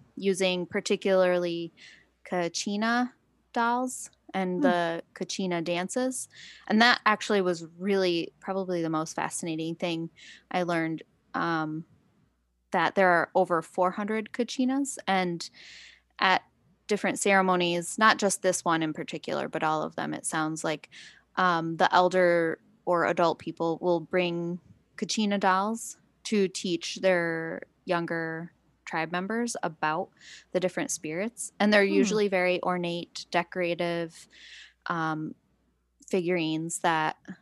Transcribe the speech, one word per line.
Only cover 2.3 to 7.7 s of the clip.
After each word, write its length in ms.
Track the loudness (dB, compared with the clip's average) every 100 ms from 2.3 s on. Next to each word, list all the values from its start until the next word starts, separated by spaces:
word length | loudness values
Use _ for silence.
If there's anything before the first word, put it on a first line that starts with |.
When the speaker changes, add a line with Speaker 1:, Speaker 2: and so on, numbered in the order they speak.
| -4 -2 -4 -4 -2 0 0 -2 -6 _ _ _
Speaker 1:
dolls 580 | -2 0 0 -2 -8 -14 _ -8
and 220 | -4 -2 2
Speaker 2:
Hmm. 60 |
Speaker 1:
the 400 | 2 2 0 -4 -8
Kachina 480 | -10 -8 -4 -2 -2
dances. 640 | -2 -4 -4 -2 -4 -4 -10 -16 -20 -12 0
And 160 | 4
that 180 | 6 6 2
actually 360 | 2 2 2
was 220 | 2 0 -6